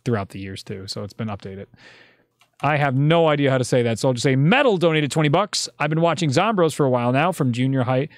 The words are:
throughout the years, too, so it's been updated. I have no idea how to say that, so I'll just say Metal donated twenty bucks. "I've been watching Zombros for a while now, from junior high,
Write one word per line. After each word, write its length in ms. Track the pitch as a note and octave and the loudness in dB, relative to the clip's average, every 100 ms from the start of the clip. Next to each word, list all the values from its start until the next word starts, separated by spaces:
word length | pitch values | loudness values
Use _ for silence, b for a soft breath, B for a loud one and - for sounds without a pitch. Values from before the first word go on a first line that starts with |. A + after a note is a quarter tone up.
throughout 260 | - A2 F#2+ | -4 -4 -4
the 100 | F#2+ | -10
years, 240 | G2 F#2+ | -12 -12
too, 240 | - G2 F#2+ | -12 -14 -12
so 160 | A2 | -12
it's 100 | G#2 | -12
been 140 | - A2 | -10 -10
updated. 400 | G2+ G2+ F#2+ - - B B B B B _ _ _ | -10 -12 -14 -16 -20 B B B B B _ _ _
I 160 | C#3 D3 | -2 0
have 180 | C#3+ C3 | 0 2
no 320 | D3+ E3+ D#3+ | 2 4 4
idea 240 | D3 C#3 | 2 2
how 80 | C3 | 0
to 40 | |
say 200 | A#2+ C3 | 0 0
that, 160 | A#2 A2+ | 0 0
so 80 | - | -2
I'll 40 | |
just 100 | A#2+ | 0
say 120 | C#3 C3+ | 0 2
Metal 420 | D3 B3+ C#4 F#3+ | 2 4 2 2
donated 340 | E3+ D#3 D3 | 2 2 0
twenty 180 | D#3+ D3+ | 0 0
bucks. 400 | D#3+ G3+ - - - | 0 0 -4 -8 -4
"I've 140 | D3+ | -2
been 100 | D#3 | 0
watching 280 | E3+ D#3 D#3+ | 0 0 0
Zombros 420 | C3 G#3 G#3 E3 | 2 2 2 2
for 120 | - C#3 | 2 0
a 40 | |
while 220 | B2 A#2+ | 2 2
now, 200 | C3 E3+ | 2 0
from 200 | F3+ C3+ | 0 -2
junior 320 | A#2+ C3 C3+ | 0 0 0
high, 240 | B2 C3 C#3 | 0 -2 -4